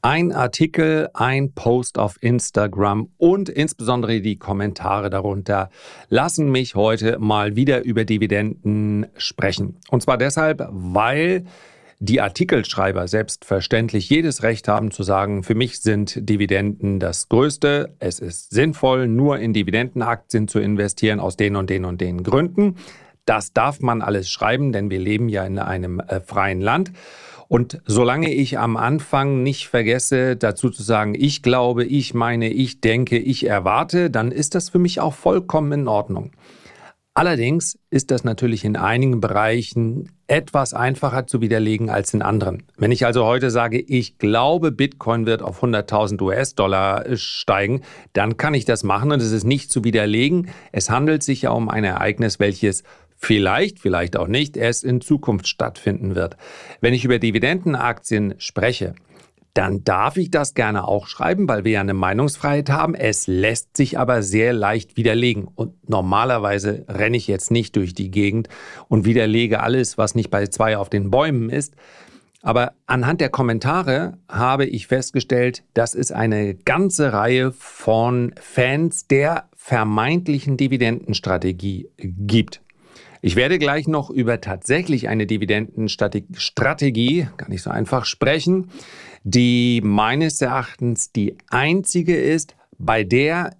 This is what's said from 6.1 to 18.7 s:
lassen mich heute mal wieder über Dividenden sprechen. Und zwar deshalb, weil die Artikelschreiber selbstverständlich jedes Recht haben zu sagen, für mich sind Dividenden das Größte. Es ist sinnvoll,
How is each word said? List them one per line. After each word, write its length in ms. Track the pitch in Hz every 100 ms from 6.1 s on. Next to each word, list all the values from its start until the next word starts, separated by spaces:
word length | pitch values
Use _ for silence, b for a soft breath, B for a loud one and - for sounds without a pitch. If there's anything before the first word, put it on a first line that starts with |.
lassen 400 | 113 160 - 147
mich 240 | 131 123
heute 440 | 98 107 110 113 113
mal 380 | 107 107 104 104
wieder 300 | 135 127 123
über 180 | 113
Dividenden 1040 | 107 107 104 101 107 - 104 107 107 104 107 -
sprechen. 600 | - - 98 92 98 - -
Und 140 | 127
zwar 160 | - 127
deshalb, 500 | 135 139 156 147 123
weil 760 | 101 90 95 113 143 170 185 180 B B B B B
die 200 | 101 113
Artikelschreiber 880 | 101 - 185 139 101 - 95 92 87
selbstverständlich 1000 | 107 107 - - 98 - 113 113 107 90
jedes 320 | 151 165 127
Recht 260 | 113 113 -
haben 220 | 104 107
zu 120 | -
sagen, 400 | 95 95 101 101
für 120 | 90
mich 260 | 113 123 -
sind 480 | 110 104 101 - 104
Dividenden 720 | 104 101 95 104 104 107 95
das 300 | 90 82 -
Größte. 640 | 113 147 143 147 143 - -
Es 200 | 90 -
ist 320 | 85 - -
sinnvoll, 580 | 104 156